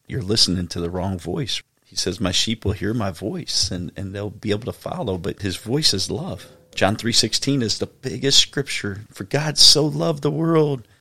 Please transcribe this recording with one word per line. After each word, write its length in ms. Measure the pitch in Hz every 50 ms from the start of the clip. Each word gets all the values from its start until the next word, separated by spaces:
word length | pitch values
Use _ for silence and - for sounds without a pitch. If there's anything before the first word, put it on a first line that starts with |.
| _
you're 160 | - - - 98
listening 440 | 95 107 113 - - 87 95 87 85
to 100 | - 90
the 100 | 85 85
wrong 300 | 90 90 90 98 95 85
voice. 420 | - 85 87 87 - - - - - _ _ _ _
He 100 | _ -
says, 240 | - - 92 - -
"My 120 | 92 104
sheep 340 | - - - 110 117 - -
will 60 | 101 98
hear 200 | 95 - 104 117
my 180 | 123 101 98
voice 580 | - - 95 - 190 175 - - - - - -
and, 200 | 113 - 87 - -
and 160 | 95 98 95 98
they'll 160 | 101 104 104
be 220 | 98 - - 104
able 200 | 101 107 123 -
to 20 | -
follow," 440 | - - - - 180 170 107 92
but 240 | 87 87 98 - -
his 160 | 98 95 87
voice 360 | - - 107 127 151 156 - -
is 160 | 95 - -
love. 380 | 87 117 175 190 - - - - - - _ _ -
John 200 | - 104 92 107
three 180 | - - 117 117
sixteen 480 | - - 110 - - - 135 143 135
is 160 | 117 101 -
the 80 | - 101
biggest 520 | - _ _ - 131 - 127 127 139 139 -
scripture. 640 | - - - 147 131 - - - - 101 95 104 110 -
"For 120 | - - 101
God 340 | - - 139 151 156 135
so 280 | - - - - 147 151
loved 380 | 151 143 147 170 165 156 143 143
the 80 | 147
world, 560 | 147 151 165 165 165 160 151 147 139 120 - _ _ _